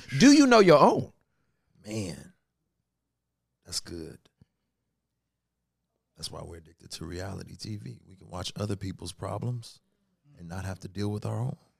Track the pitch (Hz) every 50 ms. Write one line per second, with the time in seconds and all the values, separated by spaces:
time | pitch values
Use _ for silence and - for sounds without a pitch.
0 | - - 131 139 214 285 285 311 277 254 240 220 196 170 151 135 156 233 - -
1 | - - _ _ _ _ _ _ _ _ _ _ _ _ _ _ _ 107 107 110
2 | 98 85 71 69 - - _ _ _ _ _ _ _ _ _ _ _ _ _ _
3 | _ _ _ _ _ _ _ _ _ _ _ _ _ 85 85 - - 85 87 85
4 | 80 69 - - _ _ _ _ _ _ _ _ _ _ _ _ _ _ _ _
5 | _ _ _ _ _ _ _ _ _ _ _ _ _ _ _ _ _ _ _ _
6 | _ _ _ 80 82 - - 82 78 80 85 82 78 82 _ _ _ - - -
7 | 82 82 87 87 92 98 95 92 90 - - - - 107 107 104 113 123 117 -
8 | 85 87 95 _ - 104 - 90 92 - - - 104 104 101 98 - 95 85 -
9 | 92 90 - - 98 95 101 98 - 120 123 120 117 - - _ _ _ _ _
10 | _ _ _ _ _ 147 147 - 87 82 87 95 95 95 92 - - 95 90 98
11 | 101 104 104 104 - 107 107 110 120 131 - - _ _ _ _